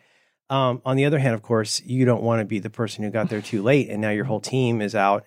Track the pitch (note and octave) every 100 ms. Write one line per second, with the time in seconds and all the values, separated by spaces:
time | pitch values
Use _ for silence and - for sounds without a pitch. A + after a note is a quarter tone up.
0 | _ _ _ _ - C3+ B2+ B2 C3 C3
1 | C#3+ D3+ C3 A2+ - A2+ G#2+ - - B2+
2 | B2 A#2 A2+ A2+ G2 G#2 G2 - G#2+ -
3 | G#2+ G#2+ G2+ G#2+ G2+ G#2+ G#2+ C#3+ A2+ G#2
4 | G#2+ G#2 G2+ G#2+ - C3 B2 A#2 G2+ G#2
5 | G2 G#2